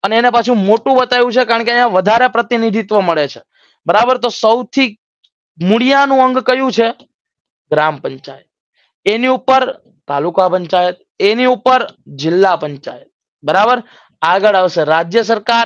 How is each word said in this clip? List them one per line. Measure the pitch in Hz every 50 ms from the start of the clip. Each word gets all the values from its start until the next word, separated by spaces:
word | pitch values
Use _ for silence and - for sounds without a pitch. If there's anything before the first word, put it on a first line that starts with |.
| -
અને | 196 220 226
એને | 240 247
પાછું | 226 240 214 214 247 214 190 196
મોટું | 214 233 233 285 269 254
બતાવ્યું | 254 247 247 247 247 247 220
છે, | 247 254
કારણ | - 233 226 233 226
કે | 240
અહીંયા | 240 247 240 196
વધારે | 185 185 196 214 233 247 254 247
પ્રતિનિધિત્વ | 233 233 220 247 233 226 226 190 226 214 202 214 208
મળે | 190 175 165 156 147 139
છે, | - 117 - _ _ _ _ _ _ _ _ 156
બરાબર. | 175 208 233 247 254 247
તો | 208 240 -
સૌથી | - - 220 226 247 247 233 - 269 269 240 208 _ _ _ _ _ _ _ _ _ _ _ _ -
મૂળિયાનું | 165 180 208 233 247 254 277 277 277 277 269 269 254
અંગ | 262 254 262
કયું | 254 - 254 262 269 262
છે? | 220 - 233 226 262 - - _ _ _ _ _ _ _ _ _ _ _ _ _
ગ્રામ | 151 151 151 156 151 139 -
પંચાયત. | 139 135 131 139 - 135 135 _ _ _ _ _ _ _ _ _ _ _ _ _
એની | 190 208 226 240 262 262 262
ઉપર | 262 - 262 262 226 - - - _ _ _ _ _ -
તાલુકા | 143 143 147 175 165 190 185 180
પંચાયત, | 165 185 180 160 190 180 180 180 180 - _ _ _ _
એની | 180 202 220 233 254 254 254
ઉપર | 202 - 254 254 254 233 - - _ _ - 143 135
જિલ્લા | 139 160 170 180 196 196 180 160
પંચાયત, | 156 151 147 139 - 131 123 123 - _ _ _ _ _ _ _ -
બરાબર. | 139 160 185 208 226 247 240 233 - _ - _ _ _ _
આગળ | - 165 180 196 196 214 202 190
આવશે | 185 180 - 175 156 147 156
રાજ્ય | 165 170 170 175 233 226
સરકાર | 196 226 208 208 - 233 233 233